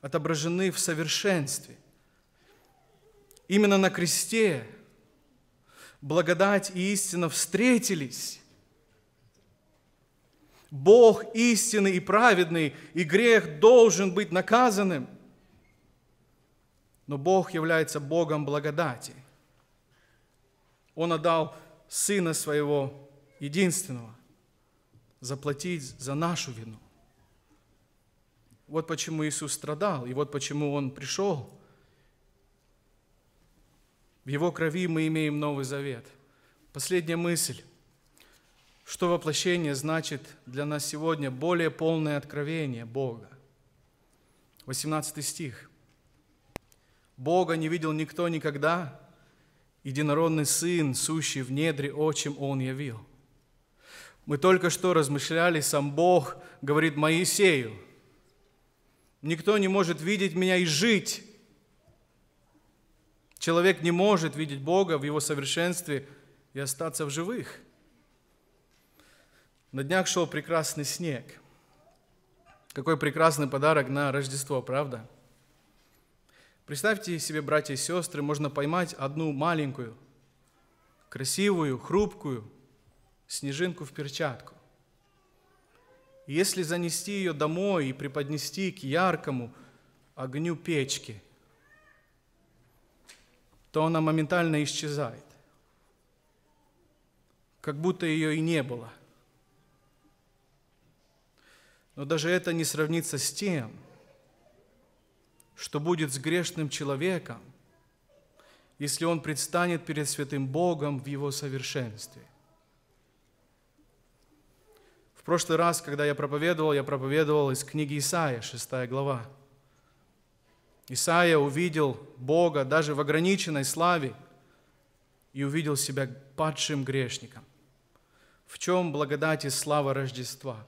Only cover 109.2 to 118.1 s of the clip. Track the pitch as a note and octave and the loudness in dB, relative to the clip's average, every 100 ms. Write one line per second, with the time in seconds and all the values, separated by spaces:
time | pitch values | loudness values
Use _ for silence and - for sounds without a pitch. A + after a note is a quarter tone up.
109.2 | D3 C#3+ - F3 F3 E3+ E3+ D3+ C#3+ - | -2 -6 -2 0 0 -2 -4 -6 -4 -4
110.2 | C#3 C#3+ C3+ C#3+ F3+ E3 D3 C#3 C#3 C#3 | -4 -4 -4 0 0 0 -4 -4 -6 -6
111.2 | C#3+ C3+ C#3+ C3 B2+ D3 B2 G#2+ - - | -6 -6 -6 -8 -6 -6 -6 -10 -18 -20
112.2 | A#2+ _ _ _ _ _ _ _ _ _ | -20 _ _ _ _ _ _ _ _ _
113.2 | _ _ _ _ _ _ _ _ _ _ | _ _ _ _ _ _ _ _ _ _
114.2 | _ D4+ _ _ _ _ _ _ _ _ | _ _ _ _ _ _ _ _ _ _
115.2 | - E3+ - E3 E3+ E3 - C#3+ D3 D3 | -2 0 2 2 2 2 -4 -2 0 0
116.2 | D3 D3 D#3+ E3 D#3 C#3+ B2+ C#3+ C3+ D3 | -2 -2 0 0 2 2 0 -4 0 0
117.2 | D3+ D3+ C#3+ C3 - D#3 D3 D3 C3+ | 4 4 2 0 -4 -4 -2 -2 -2